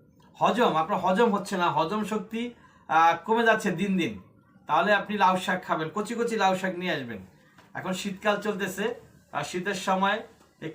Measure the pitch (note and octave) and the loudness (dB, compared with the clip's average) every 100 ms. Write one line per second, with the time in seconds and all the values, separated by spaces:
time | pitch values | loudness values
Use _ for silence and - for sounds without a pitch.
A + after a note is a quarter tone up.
0 | _ _ _ - F3 G#3 E3 D#3+ D#3+ F#3 | _ _ _ 0 0 4 2 2 0 0
1 | F3+ F#3+ A#3 G3 - F#3+ E3+ D3 D#3+ G#3+ | 2 4 4 4 -2 0 0 2 0 -2
2 | G3+ G#3+ - A3+ A#3+ - - _ - D#3 | -2 -4 -4 -6 -6 -10 -20 _ 0 4
3 | E3 E3 - A3+ A3+ G#3+ G3 D#3+ G3 F#3 | 6 4 0 2 4 4 0 -2 0 0
4 | D3 G2+ - _ _ _ - D#3 G3 G3+ | -2 -4 -16 _ _ _ -2 0 4 2
5 | G3 G#3 F#3 F#3 G3 F#3 - D#3+ D#3+ G#3+ | 0 2 2 2 -2 -4 -2 -4 -2 -4
6 | G#3+ A#3 - G#3+ F#3+ F#3 F#3 F3 F3+ D3 | -6 -4 -2 0 0 0 -2 -4 -4 -4
7 | A#2+ G2+ - - _ - - - F#3 F#3 | -6 -12 -14 -20 _ -20 -16 -10 -6 -6
8 | G3+ F#3 G#3+ G3+ G#3 F#3+ F#3+ - A3+ - | -6 -2 -2 0 -2 -4 -6 -4 -4 -6
9 | - - _ C3+ D3 F3+ G3+ F#3 - F#3+ | -14 -20 _ -8 -6 -4 -4 -4 0 2
10 | G3 G#3+ - - _ _ - | 2 0 -6 -20 _ _ -10